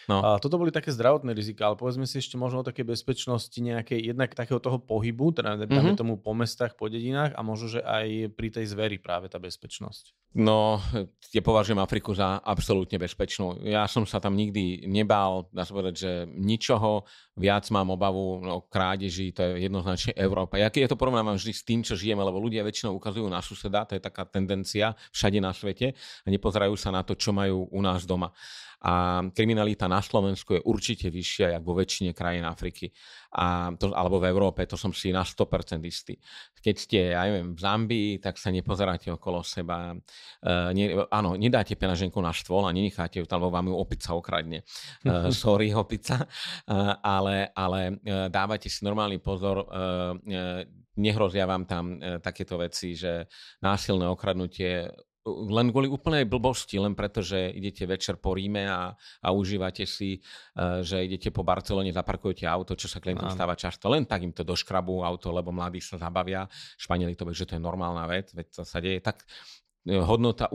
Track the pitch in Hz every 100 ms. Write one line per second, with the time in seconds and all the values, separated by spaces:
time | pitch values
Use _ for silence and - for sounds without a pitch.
0 | - 98 107 101 - 175 170 156 151 117
1 | 117 147 131 107 107 107 107 101 127 127
2 | 131 135 - 127 123 127 127 123 117 117
3 | - 127 - 120 - 123 120 117 113 117
4 | 113 123 127 - 117 123 131 127 - 110
5 | 117 117 160 165 110 104 107 139 156 202
6 | 113 101 107 113 113 - 117 - 110 113
7 | 123 139 147 - 110 107 113 117 113 110
8 | 110 110 110 110 113 113 107 101 107 98
9 | - 87 92 90 87 - - - - -
10 | - _ _ 113 107 110 107 107 - 117
11 | 92 _ - 110 113 110 101 101 95 107
12 | 110 98 95 98 - 95 - 101 90 95
13 | 90 - 98 - 92 90 104 104 104 120
14 | 104 104 101 98 104 101 90 87 95 101
15 | 107 104 95 92 90 92 90 98 92 87
16 | 95 87 87 78 98 113 - 113 107 104
17 | - - _ - 98 101 - 104 92 92
18 | 98 95 92 92 92 87 - 98 92 98
19 | 98 87 92 90 90 90 95 98 92 92
20 | 113 - 95 92 92 98 107 147 127 135
21 | 131 120 107 98 107 - - 117 110 98
22 | 104 101 98 92 117 110 104 - 113 92
23 | 110 101 104 90 - 101 104 104 107 98
24 | 95 - 92 98 95 98 95 104 110 107
25 | - - 104 101 95 92 101 92 127 -
26 | - - - 101 110 104 101 104 101 92
27 | 90 95 - 101 98 95 90 95 98 90
28 | 90 90 85 - - - - - - 87
29 | 90 90 92 - 110 110 107 104 92 92
30 | - 113 98 92 - 90 - 110 - 107
31 | 92 87 87 - 90 85 82 87 92 -
32 | 90 85 87 87 82 85 90 - 87 -
33 | - - - - 87 87 87 87 101 92
34 | 90 92 92 95 98 87 90 95 98 -
35 | 95 92 90 - 92 90 - 82 85 -
36 | - - - - - _ - - - 220
37 | 90 87 95 98 87 82 98 107 110 117
38 | 104 98 98 - 98 92 87 95 95 85
39 | - 82 95 87 - - 85 87 87 87
40 | - - - - 90 87 87 95 101 90
41 | - 107 95 92 117 123 101 - 95 90
42 | 92 101 85 85 - 92 95 90 101 -
43 | 87 95 82 90 90 87 92 90 92 -
44 | - 85 - 87 82 80 - - - -
45 | - 87 90 123 107 101 107 107 104 110
46 | - 123 - - - 175 - 98 101 101
47 | 104 98 98 98 98 95 95 92 92 101
48 | 107 95 95 95 101 107 92 - 101 104
49 | 104 92 - 95 98 98 - 92 92 90
50 | 90 90 104 92 90 90 - - _ -
51 | 107 107 98 98 92 92 90 87 87 87
52 | 87 87 - - 92 87 85 - 92 80
53 | 90 85 82 - - - 98 101 - 95
54 | 90 92 98 92 90 - 90 90 85 -
55 | _ _ 110 90 104 110 123 131 139 139
56 | 165 151 117 123 127 120 - 98 101 98
57 | 101 113 87 95 92 92 98 - 90 95
58 | - 90 95 95 98 104 98 92 90 -
59 | - - 90 98 95 101 92 90 95 -
60 | 98 95 - - - - 90 90 87 95
61 | 92 92 107 101 90 92 - 98 95 87
62 | - 92 98 90 85 87 90 95 82 87
63 | 92 92 90 92 87 85 87 - 101 151
64 | 127 101 87 80 87 87 - 92 90 92
65 | 87 90 92 87 87 90 90 87 - 87
66 | 85 90 90 95 95 - - - - 90
67 | 87 85 85 85 90 85 85 92 85 85
68 | 82 90 95 85 80 - 85 87 90 92
69 | 117 - - - - - _ _ 85 95
70 | 87 113 120 - 113